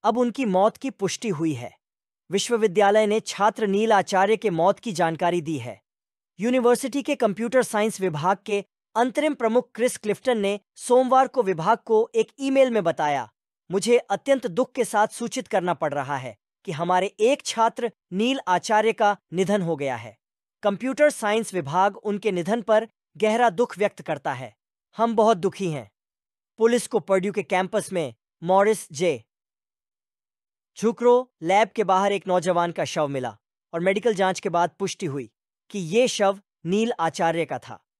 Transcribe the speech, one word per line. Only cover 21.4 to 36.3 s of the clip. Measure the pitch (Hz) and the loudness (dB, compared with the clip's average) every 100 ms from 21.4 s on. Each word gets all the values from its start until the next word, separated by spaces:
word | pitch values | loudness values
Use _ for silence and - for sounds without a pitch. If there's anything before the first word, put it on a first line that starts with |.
| 220 | -2
विभाग | 185 139 170 196 190 | -6 -2 2 0 0
उनके | 208 202 220 | -6 -4 -2
निधन | 180 165 233 | -4 -2 -4
पर | 226 214 220 _ _ 147 | 2 2 2 _ _ -2
गहरा | 214 226 247 | 0 2 2
दुख | 175 233 175 | 2 -2 0
व्यक्त | 202 - | -4 -4
करता | 160 147 160 | -8 -6 -6
है। | 131 123 _ _ _ _ - | -8 -10 _ _ _ _ -2
हम | 233 220 | 0 4
बहुत | 220 202 | 4 4
दुखी | 180 - 190 | 0 -4 -6
हैं।" | 147 104 _ _ _ _ _ _ _ | -6 -10 _ _ _ _ _ _ _
पुलिस | 226 240 - | 2 2 0
को | 220 | -4
पर्ड्यू | 160 190 190 | 0 0 0
के | 202 | -4
कैंपस | - 185 185 214 - | -2 -2 0 -2 -4
में | 185 143 113 _ _ | -6 -6 -10 _ _
मॉरिस | 165 190 202 220 - | 2 4 4 2 -4
जे | 139 175 123 _ _ _ _ _ _ _ _ _ _ _ _ _ _ _ - | -2 -2 -2 _ _ _ _ _ _ _ _ _ _ _ _ _ _ _ -4
झुकरो | 214 233 240 240 254 _ | -4 2 4 4 2 _
लैब | 160 196 214 | 0 2 2
के | - | 0
बाहर | 190 185 202 | 0 2 2
एक | 196 190 | -2 0
नौजवान | 180 175 175 175 | 0 2 0 0
का | 170 | -2
शव | 151 - 147 | -4 -2 -2
मिला | 139 123 104 _ _ _ | -2 -6 -10 _ _ _
और | 170 | -4
मेडिकल | 180 196 240 | -2 0 0
जांच | 196 190 185 | 0 0 0
के | 190 | -2
बाद | 170 175 _ | 0 0 _
पुष्टि | 196 - 175 | -8 -6 -6
हुई | 139 113 _ _ _ _ | -6 -10 _ _ _ _
कि | 208 | -8
ये | 160 208 254 | 0 2 2
शव | - 196 | 2 0